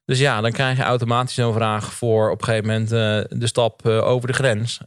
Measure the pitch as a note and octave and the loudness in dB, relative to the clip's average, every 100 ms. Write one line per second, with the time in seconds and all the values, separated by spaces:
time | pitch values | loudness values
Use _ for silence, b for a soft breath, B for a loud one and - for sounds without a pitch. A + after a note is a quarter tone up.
0 | - C3 C#3 A2 A2 A2+ C3 B2+ A#2 B2 | -2 2 2 2 0 0 0 0 0 0
1 | A#2 A#2+ B2+ - A#2 A2 A2 G#2+ G#2+ - | 0 0 0 -2 0 0 0 -2 -6 -4
2 | A#2+ A2 G#2+ G2+ - A2 G#2+ A2 A2 A#2 | 0 2 2 0 -2 -2 0 -2 0 0
3 | G#2+ G#2+ - A#2+ A#2 - A#2 - A#2 A2 | 2 0 -2 -4 -2 0 0 0 0 2
4 | G#2 B2+ B2 B2 C3+ G#2 A#2 - | 2 0 0 0 0 0 -2 -8